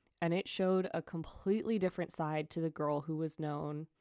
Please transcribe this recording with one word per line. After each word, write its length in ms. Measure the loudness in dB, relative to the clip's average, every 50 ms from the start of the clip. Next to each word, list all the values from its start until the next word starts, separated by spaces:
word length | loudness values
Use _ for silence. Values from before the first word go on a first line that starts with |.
| _ _ _ _
and 120 | 0 2 2
it 140 | 0 0
showed 420 | -2 -2 2 4 4 4 4 2 0 -2
a 80 | -4
completely 760 | -4 -4 -6 -6 -6 -8 -12 -4 0 2 2 2 2 2 2
different 360 | 2 2 2 0 -2 -4 -4 -2
side 360 | -4 -2 0 0 0 -2 -2
to 100 | -2 -2
the 80 | -2 -2
girl 320 | 0 0 0 2 2 0
who 160 | 0 -2 -2
was 200 | -2 -2 -2 -2 -2
known 480 | -2 -2 -2 -2 -4 -4 -4 -6 -8 -10 _ _